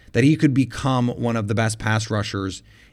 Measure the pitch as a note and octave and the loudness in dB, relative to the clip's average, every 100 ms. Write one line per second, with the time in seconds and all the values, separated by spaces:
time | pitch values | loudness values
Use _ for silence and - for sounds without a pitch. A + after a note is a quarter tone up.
0 | - A#2 C3+ D#3 D3+ C3 B2+ - C3+ B2+ | -4 2 4 4 4 2 0 -2 -2 0
1 | B2 - A#2 A2+ G#2 G#2+ A2 A2 A2 A2 | 0 -2 -2 -2 -2 -2 -2 -2 -2 -2
2 | G#2+ A2 G2 G2 F#2+ - - - _ | -2 -4 -4 -6 -6 -8 -16 -20 _